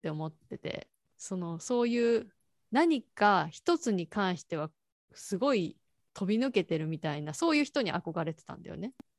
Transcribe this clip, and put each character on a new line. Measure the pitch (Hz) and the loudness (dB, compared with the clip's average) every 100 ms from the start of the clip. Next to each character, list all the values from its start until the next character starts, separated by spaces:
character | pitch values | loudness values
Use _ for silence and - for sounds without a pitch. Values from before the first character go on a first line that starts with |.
て | 160 | -6
思 | 151 156 | -4 -6
っ | |
て | - - - | -8 -16 -10
て、 | - - - _ _ - | -8 -8 -12 _ _ -16
そ | - 185 | -8 -6
の、 | 170 170 | -6 -6
そ | - 240 | -2 0
う | 240 | 2
い | 240 233 233 | 2 2 2
う | - _ _ _ - | -2 _ _ _ -2
何 | 247 330 277 | 2 4 2
か | - - 208 190 156 | -2 2 4 4 2
一 | - - 339 | -2 0 2
つ | 233 | 2
に | 190 160 | 0 0
関 | 208 190 175 | 0 0 -2
し | |
て | - 160 | -4 -6
は | 151 _ _ _ _ | -6 _ _ _ _
す | - - 185 | -16 -6 0
ご | 277 | 2
い | 233 165 - _ _ _ | 2 0 -6 _ _ _
飛 | - 196 | -6 0
び | 220 | 2
抜 | 262 | 2
け | 208 | 2
て | 175 160 | 2 0
る | 156 | -2
み | 160 | -4
た | 156 147 | -4 -4
い | |
な、 | 151 147 | -6 0
そ | 330 | 2
う | 302 | 4
い | |
う | |
人 | - - | 2 0
に | 190 | 0
憧 | 165 170 165 | -2 -4 -4
れ | 160 | -4
て | 156 | -6
た | - - | -12 -14
ん | |
だ | - | -12
よ | 156 | -10
ね。 | 220 - - | -10 -12 -20